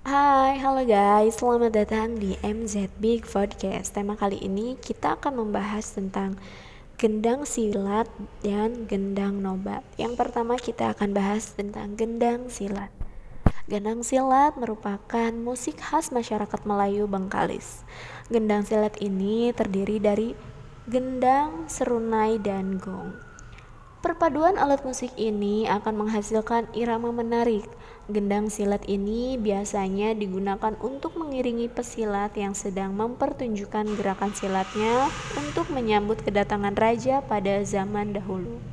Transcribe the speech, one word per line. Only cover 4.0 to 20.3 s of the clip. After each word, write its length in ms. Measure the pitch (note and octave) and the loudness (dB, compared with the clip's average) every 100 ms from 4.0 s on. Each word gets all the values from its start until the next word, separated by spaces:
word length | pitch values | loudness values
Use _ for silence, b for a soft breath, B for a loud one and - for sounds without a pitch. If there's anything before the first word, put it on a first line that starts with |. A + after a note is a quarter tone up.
| G3+ G#3 | -4 0
kali 240 | G3+ F#3+ | -2 -2
ini 320 | G3 G3 A#3 | -4 -2 -4
kita 400 | C4 - - - | -6 -8 -2 -2
akan 320 | - D4 B3+ G#3+ | 0 -2 -2 -2
membahas 480 | G#3 G3+ G#3+ A3 | -2 -2 -4 -4
tentang 480 | - G3 G3 G3 F#3+ B B B B B - | -6 -4 -2 -2 -4 B B B B B 0
gendang 480 | A3 G#3+ A3+ C4 D4 | 2 4 2 0 -2
silat 640 | - G#3+ G3+ G3 G#3 A#3 - G3+ - | 0 0 0 0 0 -2 -6 -14 -6
dan 480 | G3+ G3+ A3 A#3+ G#3+ | -2 0 0 -2 -4
gendang 560 | G3 G3 G3 G3 G3 F#3+ | -2 0 0 0 -2 -2
nobat. 400 | F#3+ G3+ G3+ - - | -4 -4 -8 -10 -6
Yang 160 | A3+ A#3+ | -4 0
pertama 400 | B3+ A#3+ A#3 B3 | 0 0 0 0
kita 400 | - - A3+ G#3+ | -2 -2 -2 0
akan 160 | G3+ | 0
bahas 400 | G3+ G3 G#3 - | 2 2 0 -4
tentang 400 | - G3+ A3 G#3 | -8 -8 -6 -8
gendang 560 | G#3 A3+ A#3 A#3+ A#3+ B3 | -4 -4 2 0 0 -6
silat. 400 | - G3 G3+ G3+ - - B B B B B - | -8 -6 -6 -8 -8 -8 B B B B B 0
Gendang 320 | G#3 G#3 A3+ | -2 -2 -4
silat 560 | A#3 C4 C4 C4 C#4+ D4 | 2 2 6 6 6 4
merupakan 720 | A3+ G#3+ G3+ G3+ - A#3 A#3 A#3 | -4 -4 -6 -8 -2 0 0 -2
musik 400 | A#3 B3 - - | -4 -4 -6 -8
khas 320 | - D4+ D#4+ | 0 0 2
masyarakat 560 | B3 A#3 G#3 G#3 G#3+ G#3 | -2 -2 -4 -2 -4 -2
Melayu 400 | G3+ G3+ G3+ G#3 | 2 2 2 0
Bengkalis. 800 | F#3+ F#3+ G3 G3 - - - - B B B - | 0 -2 0 0 -2 -10 -14 -16 B B B -2
Gendang 320 | A#3 G#3+ G#3 G3+ | 0 2 2 2
silat 320 | G#3+ G#3+ - G3+ | 2 2 0 -2
ini 480 | F#3+ G3 A3 A#3+ | 0 0 2 2
terdiri 480 | A#3+ G#3 F#3+ G3 G#3+ | 0 0 0 0 2
dari 320 | G#3 G#3 A#3 | 4 2 0